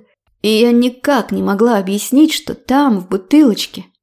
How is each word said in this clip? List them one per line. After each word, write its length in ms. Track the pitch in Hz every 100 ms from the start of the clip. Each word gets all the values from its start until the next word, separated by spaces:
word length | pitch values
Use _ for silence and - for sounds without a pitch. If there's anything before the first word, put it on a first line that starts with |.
| _ _ _ _
И 80 | 208
я 220 | 220 240
никак 600 | 240 247 247 - 269 190
не 100 | 190
могла 360 | 190 196 233 214
объяснить, 560 | 190 202 - 262 311
что 200 | - -
там, 460 | - - 269 285 196
в 80 | 180
бутылочке, 800 | 196 - 294 285 190 - - - _